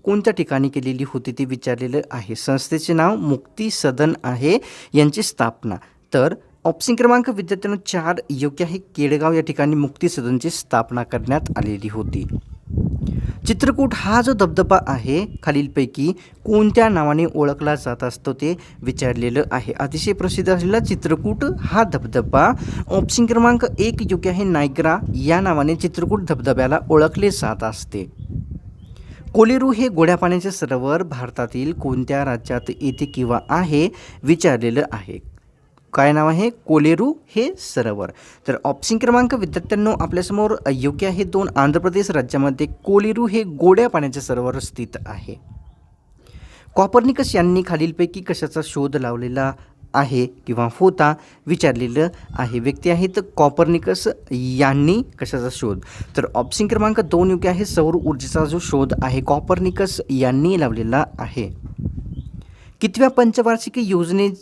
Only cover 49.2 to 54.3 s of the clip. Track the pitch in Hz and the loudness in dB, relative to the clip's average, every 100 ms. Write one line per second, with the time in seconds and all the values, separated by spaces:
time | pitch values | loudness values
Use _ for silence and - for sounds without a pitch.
49.2 | 123 127 135 135 - _ - 135 135 127 | -4 -2 -2 -4 -14 _ -2 0 2 0
50.2 | 123 - - 117 117 - 185 180 147 151 | -2 -4 -6 -2 -2 2 4 4 2 2
51.2 | - _ - 147 151 117 123 127 165 - | -6 _ -4 0 0 0 -2 0 0 -2
52.2 | - - 123 120 123 139 175 170 185 185 | -12 -6 -4 -2 -4 -2 0 0 0 -2
53.2 | 185 - 147 143 165 170 180 190 - - | -4 2 2 4 2 2 0 -2 -2 -6
54.2 | - | -6